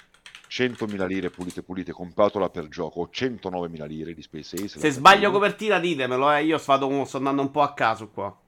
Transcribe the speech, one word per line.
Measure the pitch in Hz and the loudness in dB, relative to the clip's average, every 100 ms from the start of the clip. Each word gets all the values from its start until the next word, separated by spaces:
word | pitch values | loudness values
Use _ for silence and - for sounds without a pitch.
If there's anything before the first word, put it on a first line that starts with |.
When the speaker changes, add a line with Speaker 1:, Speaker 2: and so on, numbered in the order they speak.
| _ _ - - - | _ _ -20 -20 -8
Speaker 1:
centomila | - 127 113 110 98 92 | -2 -2 -2 -6 -2 -2
lire | 95 90 | -2 -4
pulite | - 90 90 | -6 -10 -10
pulite, | - 92 85 | -10 -10 -8
compratola | 80 90 95 104 104 87 | -10 -6 2 4 4 -2
per | 90 76 | -2 -10
gioco, | 87 78 87 | -6 -6 -6
ho | 85 | -6
centonovemila | - 127 107 92 90 85 80 76 | -4 -4 -4 -8 -6 -6 -8 -10
lire | 78 80 | -10 -10
di | 80 | -12
Space | - 78 - 87 | -14 -14 -10 -8
Ace, | 101 - | -8 -2
Speaker 2:
Se | 151 | 0
Speaker 1:
la | |
Speaker 2:
sbaglio | 127 170 202 202 | 6 8 8 6
Speaker 1:
T | |
V. | |
Speaker 2:
copertina | 196 202 202 214 185 | 2 0 0 0 2
ditemelo, | 175 139 127 127 143 | 0 0 0 2 4
eh, | 147 | 4
io | 156 147 | 2 0
sto, | - 135 135 139 127 | 2 2 2 -2 -2
sto | 135 | -2
andando | 139 139 | -2 0
un | 139 | 0
po' | 147 | 0
a | 143 | 0
caso | - 117 110 107 | 2 0 0 -6
qua. | - 98 - | -8 -8 -10